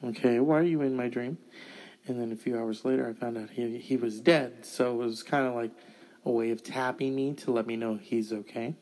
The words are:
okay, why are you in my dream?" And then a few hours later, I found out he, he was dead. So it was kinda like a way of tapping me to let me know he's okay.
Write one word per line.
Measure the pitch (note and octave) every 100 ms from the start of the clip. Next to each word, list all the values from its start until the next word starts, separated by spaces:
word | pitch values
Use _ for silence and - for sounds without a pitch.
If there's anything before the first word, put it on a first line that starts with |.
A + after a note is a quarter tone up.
okay, | B2 A2 B2+ A#2+
why | C#3 D#3
are |
you | F3 D#3+
in | C#3 C3
my | B2
dream?" | B2 B2 E3 - - - - - - -
And | B2
then | A#2
a | A2+
few | - A#2
hours | A2+ A2
later, | C3 C3 B2
I |
found | A2+ A#2+ A#2
out | G#2+
he, | - A#2+ A#2+
he | - C3
was | A#2 G#2+
dead. | A#2 E3 B2+ -
So | - - B2
it | A#2
was | A#2+ A2+
kinda | - C#3+ C3
like | A#2+ A2+ - - - - -
a | -
way | A#2+ A2+
of | A2+
tapping | - C3 B2+ B2+ C3+ C3+
me | C3+
to | C#3+ -
let | A#2+ A2+
me |
know | A2+ A2+ G#2+
he's | G2+ A#2 G#2+
okay. | A2 G2+ - A#2 D#3+